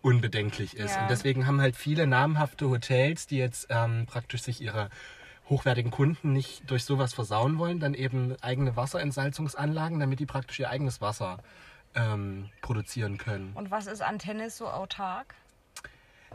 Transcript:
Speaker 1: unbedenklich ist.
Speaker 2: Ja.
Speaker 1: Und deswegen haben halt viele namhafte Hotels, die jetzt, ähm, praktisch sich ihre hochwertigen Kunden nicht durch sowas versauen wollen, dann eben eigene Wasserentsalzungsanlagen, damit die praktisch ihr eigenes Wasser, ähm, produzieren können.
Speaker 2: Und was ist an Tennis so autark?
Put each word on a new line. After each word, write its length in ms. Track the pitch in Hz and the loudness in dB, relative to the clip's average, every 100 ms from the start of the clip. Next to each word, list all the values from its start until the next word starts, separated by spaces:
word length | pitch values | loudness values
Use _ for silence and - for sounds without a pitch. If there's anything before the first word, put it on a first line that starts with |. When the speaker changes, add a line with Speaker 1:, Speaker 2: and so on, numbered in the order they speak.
Speaker 1:
unbedenklich 720 | 131 123 113 110 104 - 101 - | 6 6 4 0 -2 -2 -6 -4
ist. 180 | 104 98 | -2 0
Speaker 2:
Ja. 60 | |
Speaker 1:
Und 80 | 98 | 2
deswegen 360 | 123 139 131 131 | 2 2 2 4
haben 120 | 139 | 4
halt 160 | 135 | 4
viele 320 | 123 147 151 151 | 2 0 4 6
namhafte 640 | 127 143 151 147 - 143 | 6 6 4 2 2 2
Hotels, 580 | 123 - 127 139 165 - | 2 4 4 6 2 -2
die 120 | 139 | 0
jetzt, 300 | 127 - - | 0 -2 -2
ähm, 340 | 117 117 117 | 0 2 0
praktisch 380 | 117 123 - 120 | -2 -6 -6 -6
sich 180 | - 117 | -4 -6
ihre 300 | 110 110 101 - - - - - - | -4 -4 -4 -8 -18 -20 -20 -20 0
hochwertigen 420 | 139 139 123 120 | 2 4 2 0
Kunden 440 | - 139 170 151 | 2 2 4 2
nicht 360 | 135 131 - - | 2 0 -10 -2
durch 140 | 127 | -2
sowas 300 | - 139 127 | 0 0 0
versauen 420 | - 110 107 127 156 | -2 -2 2 2 2
wollen, 240 | 170 175 | 0 0
dann 140 | 143 | -2
eben 420 | 139 131 131 127 131 | 0 0 0 0 -2
eigene 340 | 120 131 135 117 | -2 0 2 2
Wasserentsalzungsanlagen, 1200 | 131 175 151 139 139 143 156 - 147 156 156 165 | -2 0 -2 0 -2 -2 -4 -2 -2 0 0 0
damit 200 | 135 135 | 0 0
die 60 | 147 | -2
praktisch 320 | 135 127 - | -4 -6 -6
ihr 80 | 127 | -4
eigenes 320 | 131 139 120 | 0 -2 -2
Wasser, 380 | 123 107 95 95 - - - - _ | -4 -2 -6 -6 -14 -20 -20 -20 _
ähm, 540 | - 113 107 101 95 101 - | -2 0 0 -2 -6 -10 -10
produzieren 560 | - 107 - - 104 98 | -4 -2 -2 -4 -2 -4
können. 340 | - 101 95 | -4 -6 -6
Speaker 2:
Und 160 | 104 202 | -10 -6
was 160 | 208 202 | -6 -6
ist 140 | 208 | -4
an 180 | - 214 | -4 -4
Tennis 380 | 185 214 226 - | -6 -6 -8 -8
so 100 | 233 | -8
autark? 680 | - 190 - 190 185 269 - _ _ _ - - - _ - - | -6 -6 -6 -6 -6 -10 -20 _ _ _ -18 -18 -20 _ -20 -20